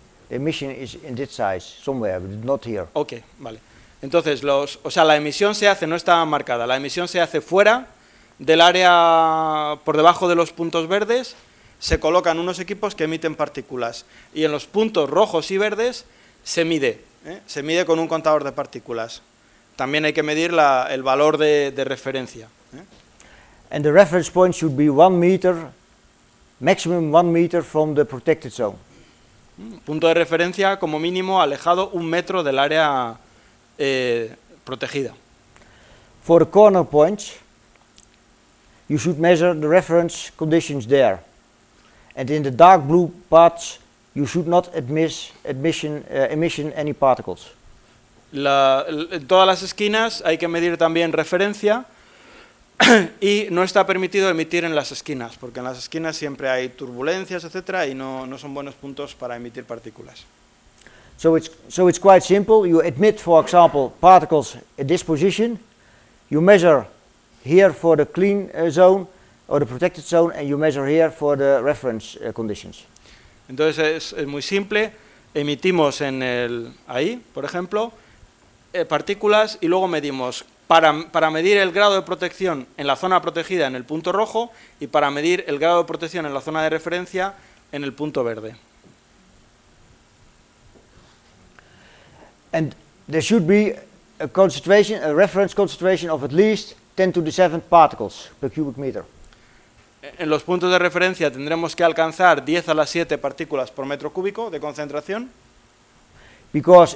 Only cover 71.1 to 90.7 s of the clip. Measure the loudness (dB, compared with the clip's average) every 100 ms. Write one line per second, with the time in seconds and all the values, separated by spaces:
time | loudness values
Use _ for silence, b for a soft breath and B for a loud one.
71.1 | 0 -2 0 2 2 0 -4 -4 -6 -8
72.1 | -14 -12 -8 -8 -10 -14 -20 -20 _ b
73.1 | b b b -12 -4 -2 0 -2 -4 -8
74.1 | -10 -8 -8 -4 -4 -2 -4 -4 -8 b
75.1 | b b -6 -6 -4 -2 2 0 0 -6
76.1 | -4 -4 -4 -4 -6 -12 -18 -10 -4 -4
77.1 | -6 -14 -12 -10 -8 -6 -6 -6 -10 b
78.1 | b _ _ _ _ _ -8 -4 -4 -4
79.1 | -4 2 2 2 -2 -2 0 0 -4 -6
80.1 | -6 -6 -8 -14 _ 2 4 4 2 -2
81.1 | 0 0 0 2 2 2 2 2 2 -2
82.1 | -6 -6 -4 -4 -4 -8 -8 -4 -2 0
83.1 | 0 0 -6 -4 -2 -2 -4 -8 -8 -4
84.1 | -2 -2 -4 -6 b b b -4 0 0
85.1 | 0 -2 -2 -4 -2 2 2 0 -6 -10
86.1 | -8 -8 -8 -8 -4 -2 -4 -6 -8 -8
87.1 | -6 -6 -8 b b _ -10 -10 -8 -8
88.1 | -4 -6 -6 -12 -18 _ _ _ _ _
89.1 | _ _ _ _ _ _ _ _ _ _
90.1 | _ _ _ _ _ _